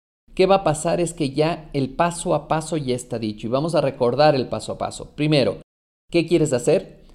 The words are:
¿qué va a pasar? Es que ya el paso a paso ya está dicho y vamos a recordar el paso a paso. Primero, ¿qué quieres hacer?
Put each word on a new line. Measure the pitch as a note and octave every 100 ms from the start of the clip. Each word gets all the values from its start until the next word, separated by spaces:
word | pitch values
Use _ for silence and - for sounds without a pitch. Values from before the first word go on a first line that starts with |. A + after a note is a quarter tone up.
| _ _ _
¿qué | - F#3
va | G3
a |
pasar? | E3+ D3 E3+ E3+
Es | E3
que | - C#3
ya | C#3 D#3 D#3+ -
el | C#3+ C3
paso | - E3+ E3+ F3
a | D3+ D3+
paso | D#3 D#3 D#3+
ya | C3 B2
está | - A#2
dicho | A2 G#2+ A2
y |
vamos | B2+ E3 D#3+
a |
recordar | C#3 - A#2+ B2 D3+
el | C3+ A#2
paso | G#2+ -
a | G2
paso. | G2 - -
Primero, | - D3+ D3+ G#2 - - _ _ _ _
¿qué | E3+ D#3+
quieres | F3 D3+
hacer? | A#2+ D3 D#3 - - -